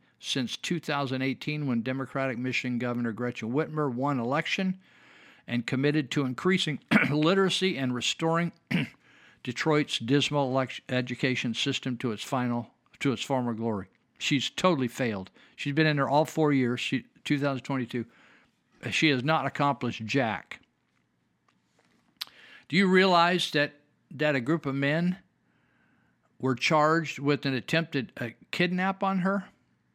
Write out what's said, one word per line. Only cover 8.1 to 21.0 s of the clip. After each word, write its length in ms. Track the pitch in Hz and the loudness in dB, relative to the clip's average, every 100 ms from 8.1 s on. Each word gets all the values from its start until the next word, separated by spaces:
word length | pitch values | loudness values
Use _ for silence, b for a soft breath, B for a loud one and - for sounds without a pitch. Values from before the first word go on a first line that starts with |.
| - 165 165 170 - _ | -2 0 0 0 -6 _
<clears throat> 720 | 170 139 - _ - - _ | -2 -2 -8 _ -20 -20 _
Detroit's 540 | - 120 160 151 143 - | -10 -4 2 2 2 -2
dismal 540 | 113 139 131 147 131 | 2 2 2 0 0
elec-, 280 | 131 131 - - | 0 -2 -6 -4
education 680 | 127 127 123 135 123 123 | -2 -2 -2 -2 0 -2
system 420 | 113 143 131 135 123 | -2 -2 -2 -4 -4
to 160 | 127 | -4
its 100 | 104 | -6
final, 460 | - 135 123 120 - _ _ _ | -4 -2 0 -2 -6 _ _ _
to 120 | 143 | 0
its 100 | 117 | 0
former 320 | - 131 120 | 0 -2 0
glory. 320 | 110 117 104 95 _ _ _ | -2 -2 -4 -6 _ _ _
She's 320 | - 139 - | 0 0 0
totally 380 | - 185 156 123 | 0 2 2 0
failed. 420 | - 123 101 95 b b | -2 -4 -4 -8 b b
She's 180 | b 143 | b -4
been 140 | 143 156 | 2 2
in 100 | 147 | 2
there 120 | 135 | 2
all 160 | 143 | 2
four 280 | 156 - 151 | 2 2 4
years, 280 | 139 123 123 | 4 2 0
she, 240 | - 131 - _ | -2 -4 -4 _
two 140 | - 143 | -2 0
thousand 240 | 143 131 | 0 -2
twenty-two. 420 | - 135 117 123 113 b b b b _ _ _ - | -4 -4 -4 -4 -6 b b b b _ _ _ -6
She 180 | - 156 | 2 2
has 160 | 131 | 2
not 220 | 135 160 127 | 2 0 0
accomplished 580 | - 143 127 123 - | 0 0 2 -2 -4
jack. 560 | 110 135 117 98 - - _ _ _ _ | -2 0 2 -2 -6 -18 _ _ _ _